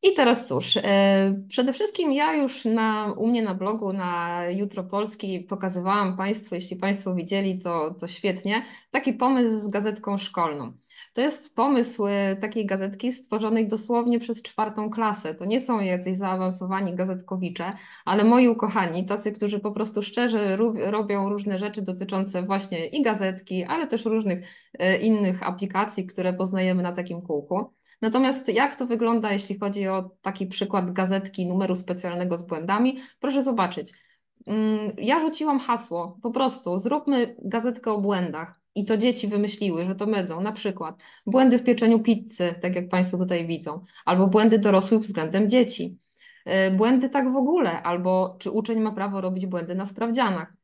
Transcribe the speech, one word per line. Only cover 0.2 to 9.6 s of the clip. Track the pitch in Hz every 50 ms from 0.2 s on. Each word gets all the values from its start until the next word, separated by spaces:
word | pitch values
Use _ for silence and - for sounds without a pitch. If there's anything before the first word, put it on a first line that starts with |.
| 269 233 240 - - -
cóż, | 135 131 185 - -
e, | - - 208 196 196 196 196 196 196 196 196 196 202 - -
przede | - - 247 269
wszystkim | 254 - 415 415 415 - 349 302
ja | 269 285 294 320 320
już | 302 277 254 262 - -
na, | 226 220 226 220 220 214 214 214 208 -
u | - 214
mnie | 226 240 233
na | 220 202 185
blogu, | 190 190 202 220 220 214 190
na | 190 196 185 180 175 175 170 170 175 175 175 175
Jutro | 180 196 208 202 - 202 180
Polski | 185 196 202 214 214 214 - - 196 185 180
pokazywałam | 185 - 202 190 190 185 180 180 175 190 196 208 202 190 185
Państwu, | 185 190 202 220 220 - - 185
jeśli | 175 180 - 180
Państwo | 180 - 196 202 196 - 190 180
widzieli, | 175 165 175 196 196 196 190 185 185
to, | - 180 170 165 151 160 - -
to | 175
świetnie, | 175 - - - 202 185 185 - 202 208 220 214 - - - _ _
taki | - 285 277 277
pomysł | 226 220 254 254 269 254 247 226 220 214